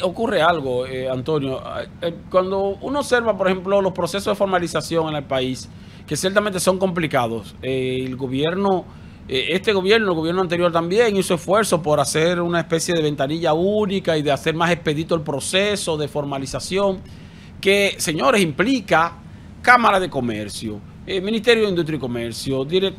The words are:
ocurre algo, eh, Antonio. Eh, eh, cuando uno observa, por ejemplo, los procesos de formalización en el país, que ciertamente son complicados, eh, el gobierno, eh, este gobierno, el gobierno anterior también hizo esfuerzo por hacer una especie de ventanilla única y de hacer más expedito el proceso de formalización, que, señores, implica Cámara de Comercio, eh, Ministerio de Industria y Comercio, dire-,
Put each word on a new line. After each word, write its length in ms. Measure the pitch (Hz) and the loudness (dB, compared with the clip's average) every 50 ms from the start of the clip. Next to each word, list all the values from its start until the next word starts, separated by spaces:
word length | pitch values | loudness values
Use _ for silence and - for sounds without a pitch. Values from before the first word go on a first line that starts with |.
| 175 | -2
ocurre 380 | 185 175 233 226 226 214 170 | -4 -2 -2 0 0 2 4
algo, 460 | 151 170 175 160 139 131 123 123 127 | 4 4 4 2 0 -2 -2 -2 -2
eh, 220 | 131 131 127 131 127 | -2 -4 -4 -4 -2
Antonio. 520 | 131 127 123 - 156 151 139 135 131 - - - - - | -2 -2 -2 -2 -2 0 0 -2 -4 -6 -6 -8 -8 -8
Eh, 100 | - - - - | -8 -10 -10 -8
eh, 140 | - 170 165 - - - | -6 -6 -6 -6 -6 -2
cuando 480 | - 185 185 185 196 196 196 196 196 - | 2 2 2 2 0 0 0 -2 -2 -4
uno 200 | - - 269 294 | -6 -4 -2 -2
observa, 360 | 269 - 247 240 233 226 208 | 0 2 2 2 4 2 2
por 120 | 190 196 185 | 2 2 2
ejemplo, 340 | 190 185 175 190 196 202 190 | 2 0 0 2 2 2 2
los 100 | 185 - | 2 0
procesos 400 | - 175 160 - 202 196 214 202 | -2 -2 -2 -2 -2 -2 -2 0
de 20 | |
formalización 720 | 196 208 196 190 180 175 160 - 160 - - 165 165 156 156 | 0 2 2 2 2 0 0 -2 -4 -4 -2 0 0 0 0
en 80 | 151 | -2
el 80 | 147 135 | -4 -4
país, 440 | - 139 131 131 131 127 120 - - - - - - - - - | -2 -2 -2 -2 -2 -4 -6 -8 -12 -16 -18 -20 -20 -20 -18 -10
que 100 | - 151 | -6 -4
ciertamente 420 | 139 - 185 196 208 208 214 185 180 | -2 -2 0 2 2 2 0 0 0
son 200 | - 190 190 185 | 0 0 2 2
complicados, 760 | 196 190 175 180 165 147 147 135 120 113 113 113 101 - - - - | 0 -2 0 -2 -2 0 0 0 0 0 -2 -6 -8 -10 -14 -10 -6
eh, 400 | 127 135 131 127 131 127 131 131 | -4 -2 -2 -2 -2 -2 -4 -4
el 100 | 131 127 | -6 -6
gobierno, 680 | 127 135 127 131 135 147 160 175 190 202 196 190 175 156 - - - - - - - - | -6 -6 -4 -2 -2 -2 -2 0 0 0 2 2 0 -2 -6 -12 -18 -18 -18 -18 -18 -10
eh, 200 | - 131 131 117 104 156 | -6 -4 -2 -2 0 -2
este 200 | 190 - 226 208 | 0 0 2 2
gobierno, 380 | 190 180 190 214 233 220 196 | 2 4 4 4 4 4 2
el 40 | 175 | 0
gobierno 280 | 160 156 160 175 185 190 | 0 0 0 0 0 0
anterior 280 | 165 170 170 175 175 | 0 0 2 2 2
también 460 | 165 170 165 170 185 220 240 226 202 | 2 2 0 2 2 4 4 4 4
hizo 160 | 196 180 - 190 | 2 2 2 0
esfuerzo 480 | 160 - - 185 214 214 - 196 165 | -2 0 2 2 2 4 4 2 0
por 180 | 147 147 151 147 | 2 2 2 2
hacer 440 | 139 - - 156 160 170 180 175 175 | 2 2 2 2 2 2 2 0 0
una 180 | 175 175 170 | 0 0 -2
especie 320 | 160 170 170 165 - - 175 | 0 0 -2 -2 0 0 0
de 80 | 165 | 2
ventanilla 540 | 151 151 147 139 139 139 151 165 165 156 151 | 2 0 0 0 -2 -2 -2 0 0 2 2
única 640 | 160 175 196 208 214 214 190 196 190 - 180 165 156 | 2 2 2 2 2 0 0 0 -2 0 0 0 2
y 40 | 143 | 2
de 80 | 147 | 2
hacer 240 | 139 135 - 165 156 | 0 0 0 0 0
más 160 | 165 170 170 | 2 2 2
expedito 440 | 175 165 - 165 151 147 165 160 175 | 2 0 0 -2 -2 -2 -2 0 -2
el 80 | 165 151 | -2 -2
proceso 720 | 156 139 135 - - - 190 202 208 208 196 - - 160 | -2 -4 -4 -4 -2 0 2 2 2 0 -2 -2 -2 -2
de 100 | 151 151 135 | -2 -4 -4
formalización, 920 | - 151 143 143 139 135 135 127 - 131 - - 180 190 202 196 185 - - - - - - - - - - - - - | -4 -4 -4 -4 -4 -6 -6 -6 -6 -8 -6 -4 -2 0 0 0 0 -2 -6 -14 -18 -18 -20 -20 -20 -20 -20 -20 -14 -2
que, 360 | - 190 196 202 202 190 - | 2 4 4 6 4 2 0
señores, 460 | - - 185 151 160 240 277 254 208 190 | -2 -2 -2 0 2 4 4 4 4 4
implica 720 | 160 135 - 180 240 277 247 190 - 170 156 165 170 - - - - - - - - - - - | 2 2 2 2 2 2 0 0 2 2 4 4 2 -2 -6 -16 -18 -18 -18 -18 -18 -18 0 4
Cámara 360 | 247 247 247 233 214 202 190 | 6 6 8 6 6 4 4
de 120 | 185 165 | 2 0
Comercio, 680 | - 139 123 117 110 107 107 101 - - 120 110 104 101 - - - - - | -2 -2 -2 -2 -2 -4 -6 -8 -10 -8 -8 -8 -8 -10 -12 -16 -18 -16 -10
eh, 140 | - 190 190 | -6 -4 -4
Ministerio 440 | 180 202 226 226 - 240 233 226 214 | -2 -2 -2 2 4 4 4 6 4
de 40 | 208 | 2
Industria 300 | 185 170 165 147 156 139 | 2 0 -2 -2 -2 -4
y 20 | |
Comercio, 640 | 127 123 120 120 117 117 113 - - 139 135 131 135 | -4 -4 -4 -4 -6 -6 -8 -6 -4 -4 -2 -2 -2
dire-, 300 | 139 170 190 190 190 156 | 0 0 0 0 -2 -4